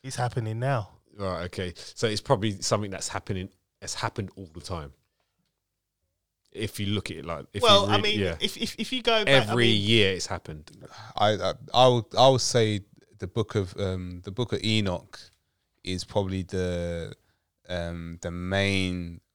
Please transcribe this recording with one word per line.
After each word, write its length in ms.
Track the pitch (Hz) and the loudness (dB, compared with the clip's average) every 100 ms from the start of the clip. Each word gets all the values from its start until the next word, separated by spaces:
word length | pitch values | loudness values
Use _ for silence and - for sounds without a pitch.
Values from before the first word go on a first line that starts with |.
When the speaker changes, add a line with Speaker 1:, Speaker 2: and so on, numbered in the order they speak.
Speaker 1:
"It's 140 | 135 - | -10 -2
happening 420 | 123 - 110 110 | 0 0 -4 -2
now." 280 | 127 135 101 - _ - | 0 0 -2 -14 _ -8
Speaker 2:
Right, 240 | 98 87 | -4 -4
okay. 300 | 90 - 90 - - | -6 -4 -6 -6 -16
So 120 | - 117 | -2 -2
it's 140 | 104 | -2
probably 400 | - 131 107 98 | 0 2 2 -2
something 280 | - 107 101 | 0 0 -2
that's 180 | 92 - | -8 -8
happening, 420 | 98 - 98 92 _ _ _ | -8 -6 -6 -6 _ _ _
it's 120 | 98 | -12
happened 360 | - 110 - 92 - | -6 -6 -4 -10 -10
all 120 | 90 | -16
the 60 | 80 | -16
time. 300 | - 87 73 - _ _ _ _ _ _ _ _ _ _ _ _ _ _ _ | -10 -10 -10 -18 _ _ _ _ _ _ _ _ _ _ _ _ _ _ _
If 280 | - 107 - | -6 -6 -4
you 60 | 101 | -2
look 240 | 104 - | -2 -4
at 60 | 80 | -10
it 60 | |
like, 220 | 73 80 - | -8 -8 -8
if 100 | - | 0
Speaker 1:
Well, 200 | 233 202 202 | 6 6 6
Speaker 2:
you 60 | |
read, 60 | 208 | 2
Speaker 1:
I 40 | |
mean, 160 | 208 214 | 2 0
Speaker 2:
yeah. 160 | 190 - | 0 -2
Speaker 1:
if, 160 | 202 - | -6 -4
if, 180 | 233 - | -8 -6
if 160 | 220 | -6
you 100 | 254 | -2
go 220 | 233 226 | 0 2
back, 240 | 208 139 107 | 6 4 4
Speaker 2:
Every 160 | 117 | 4
Speaker 1:
I 40 | 117 | 4
mean, 140 | 110 | 4
Speaker 2:
year 300 | 101 113 98 | 4 6 4
it's 120 | 92 - | 2 -4
happened. 440 | 90 - 78 78 - - - - - | -6 -8 -14 -16 -20 -20 -20 -12 0
Speaker 3:
I, 180 | 104 | 2
I, 180 | 104 92 76 - | 2 -2 -6 -2
I 140 | - 127 | 6 6
would, 160 | 123 107 - | 6 0 6
I 100 | 131 | 6
would 120 | 131 | 6
say 400 | - 123 110 104 - - _ _ | 2 2 2 0 -6 -20 _ _
the 100 | 90 | -6
book 260 | 120 107 | -4 -2
of, 220 | 110 90 - | -2 -2 -4
um, 420 | 98 92 90 87 | -4 -4 -6 -10
the 80 | 90 | -10
book 200 | 95 120 | -6 -4
of 100 | 107 | -2
Enoch 540 | 110 110 101 87 - - - _ _ _ _ _ | 2 2 2 -2 -8 -20 -20 _ _ _ _ _
is 180 | - 92 | -8 -6
probably 400 | - 107 95 95 | -2 -2 -2 -4
the, 720 | 90 95 90 87 85 85 80 - _ _ _ _ - | -4 -2 -2 -2 -4 -6 -8 -14 _ _ _ _ -8
um, 500 | 90 85 85 82 82 | -6 -6 -8 -10 -10
the 120 | 87 | -8
main 880 | 87 90 98 98 98 92 90 85 85 _ | -6 0 2 4 2 0 -2 -6 -12 _